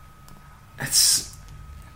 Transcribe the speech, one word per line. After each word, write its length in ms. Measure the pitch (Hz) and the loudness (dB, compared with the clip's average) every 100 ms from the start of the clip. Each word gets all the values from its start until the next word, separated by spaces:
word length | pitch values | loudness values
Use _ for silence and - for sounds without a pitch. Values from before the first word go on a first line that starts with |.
| - - - - - - - - | -20 -20 -20 -20 -20 -20 -18 -8
it's 540 | - - - - - - - - - - - | 2 4 6 4 0 -12 -16 -16 -14 -16 -16